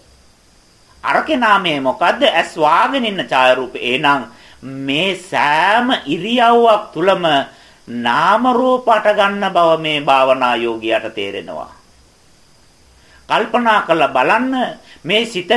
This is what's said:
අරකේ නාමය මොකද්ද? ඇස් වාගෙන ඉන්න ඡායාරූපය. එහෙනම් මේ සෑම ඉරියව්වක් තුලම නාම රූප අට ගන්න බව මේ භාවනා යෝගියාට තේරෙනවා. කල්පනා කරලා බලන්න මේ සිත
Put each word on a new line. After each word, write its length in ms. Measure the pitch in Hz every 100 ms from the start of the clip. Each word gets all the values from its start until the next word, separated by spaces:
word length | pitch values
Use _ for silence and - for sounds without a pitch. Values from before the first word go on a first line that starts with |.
| _ _ _ _ _ _ _ _ _ _
අරකේ 320 | - 339 302 285
නාමය 440 | 226 196 180 147
මොකද්ද? 420 | 135 127 175 226
ඇස් 320 | 269 165 - 175
වාගෙන 480 | 151 170 247 269
ඉන්න 160 | 226 185
ඡායාරූපය. 560 | 127 135 127 131 127 123
එහෙනම් 500 | 120 131 147 139 117 - - -
මේ 580 | 131 135 139 143 190 185
සෑම 720 | - 123 143 151 185 226 247 220
ඉරියව්වක් 880 | 139 165 202 247 233 240 233 214 -
තුලම 320 | 160 185 185 165 139 - - - _ -
නාම 540 | 120 120 127 170 220 254
රූප 380 | 240 254 254 240
අට 200 | 214 208
ගන්න 360 | 202 196 202 196
බව 220 | 175 165 160
මේ 240 | 156 151
භාවනා 540 | 143 135 131 131 123 120
යෝගියාට 540 | 117 113 110 110 110
තේරෙනවා. 600 | 110 98 98 85 78 55 - _ _ _ _ _ _ _ _ _ _ _ _ _ - -
කල්පනා 540 | 160 226 240 233 214
කරලා 260 | - 165 -
බලන්න 460 | - 143 214 262 262 240 - - -
මේ 240 | 147 214
සිත 260 | 233 - -